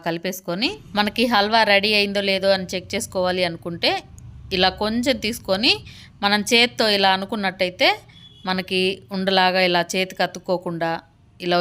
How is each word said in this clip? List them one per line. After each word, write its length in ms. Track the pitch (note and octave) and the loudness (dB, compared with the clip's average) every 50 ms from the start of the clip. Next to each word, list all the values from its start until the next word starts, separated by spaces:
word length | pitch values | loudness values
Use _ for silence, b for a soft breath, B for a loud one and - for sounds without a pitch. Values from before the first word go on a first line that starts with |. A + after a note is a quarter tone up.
| - F3 | -2 -4
కలిపేసుకొని 640 | E3 E3+ E3+ F#3 F3+ - - F3+ E3+ F#3+ B3 F4+ G#4+ - - - - G#3 | -4 -4 -6 -6 -8 -8 -8 -8 -4 -2 -2 -4 -4 -6 -12 -6 -4 -2
మనకి 240 | G#3 G#3+ - A#3 A#3 B3 A#3 | -2 -2 0 0 0 2 4
హల్వా 280 | G3+ G3+ G#3+ A3+ A3+ G#3+ G#3 | 2 2 4 4 4 4 6
రెడీ 200 | G3+ G3 G3 A3 G#3+ G#3 | 4 4 4 4 2 2
అయిందో 240 | G3+ G#3 G3 G3+ G3 G3 | 2 2 0 -2 0 0
లేదో 200 | F#3+ F#3+ F#3+ G3 G3 F#3 | 0 2 2 2 2 2
అని 100 | F#3 F3+ G3+ | 0 -4 -6
చెక్ 140 | F3+ F3 - - | -8 -6 -6 -6
చేసుకోవాలి 500 | G3+ A#3 - - F#3+ F3+ F3+ F3+ F#3 F3+ E3+ | -6 -6 -4 -4 -2 -2 0 0 0 -2 -2
అనుకుంటే 420 | E3+ E3+ - F3 E3+ E3 A#3+ - G4 - - - - - - - - - - - F#3+ F#3 | -4 -6 -8 -10 -6 -2 -2 -2 -2 -2 -6 -12 -18 -20 -20 -20 -20 -20 -8 -4 0 2
ఇలా 140 | F#3 F#3 F#3 - G#3+ | 2 2 2 0 -4
కొంచెం 320 | G#3+ A3+ A#3+ A#3+ C#4+ B3+ G#3 A3 | -2 -2 0 0 0 -2 0 -2
తీసుకొని 480 | G#3+ A#3 - - - F#3+ G3 A#3 D#4+ G4+ G#4 B B B B B B B - G3+ | -6 -6 -6 -4 -4 -2 0 2 0 0 0 B B B B B B B -4 0
మనం 160 | G3+ G#3 G#3 G3 - | 0 0 0 2 2
చేత్తో 340 | A#3+ A#3 A#3+ A#3+ - - A#3 G#3+ G#3 G3 | 4 4 4 2 2 0 0 2 2 4
ఇలా 140 | G3 F#3+ F#3+ F#3+ | 4 4 2 2
అనుకున్నట్టయితే 720 | F#3+ - A#3 G#3+ G3 F#3+ F3+ - F#3+ F3+ F3+ - C4+ F4+ G#4+ G#4 - B B B B B - - - F#3 | -2 -6 -6 -4 -4 -4 -2 -2 -2 -2 0 0 0 0 0 -2 -6 B B B B B -20 -10 -6 -4
మనకి 300 | F#3 F#3 F#3 - F#3+ F#3 F#3 F#3+ G3 - - - G3+ | -4 -4 -4 -2 -2 0 0 0 -2 -4 -10 -8 -6
ఉండలాగా 440 | F#3+ F#3+ F#3+ F#3+ F#3+ F#3 F#3 F3+ F#3 F#3 F3+ | -4 -2 2 2 4 4 4 4 2 2 2
ఇలా 100 | F3 F3 E3+ E3+ | 2 0 0 0
చేతికి 300 | - F#3 F#3 F#3 F#3+ - F#3 F3 | -2 -4 -4 -4 -2 -4 -4 -4
అతుక్కోకుండా 640 | - F3+ - - F3+ F3 - F3+ E3+ E3 E3 E3 E3 - - _ _ _ _ _ _ - F3+ | -4 -8 -4 -4 -4 -4 -4 -6 -6 -4 -4 -4 -6 -8 -10 _ _ _ _ _ _ -10 -4
ఇలా 120 | F3 F3 F3 | 0 0 2